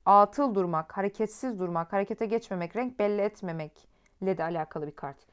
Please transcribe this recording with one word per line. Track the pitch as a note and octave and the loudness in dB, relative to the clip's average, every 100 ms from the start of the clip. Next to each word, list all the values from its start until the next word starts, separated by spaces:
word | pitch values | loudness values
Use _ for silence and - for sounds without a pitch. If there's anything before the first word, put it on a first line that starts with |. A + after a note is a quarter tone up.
| - | 6
atıl | G3+ G3+ C#4 C#4 | 8 8 4 0
durmak, | G3 F3+ D#3+ D#3+ G3+ | 2 0 0 -2 -4
hareketsiz | G3+ G3 A3 - C4 G3+ | -4 -2 -4 -4 -6 -4
durmak, | F3+ E3 E3 | -2 -2 -2
harekete | G3 G3 G#3+ A3+ | -2 -2 -2 -2
geçmemek, | A#3 - F#3 E3+ A3+ | -2 -4 -6 -4 -4
renk | B3+ B3+ | -6 0
belli | G#3 G#3 | 0 2
etmemekle | G#3 - F#3 E3 D3+ - _ _ _ - F#3+ E3+ | -2 -4 -8 -6 -8 -12 _ _ _ -6 -2 -2
de | |
alakalı | E3 E3+ D#3 D#3+ D3+ | -2 -4 -6 -6 -8
bir | - | -8
kart. | C#3 - _ | -12 -12 _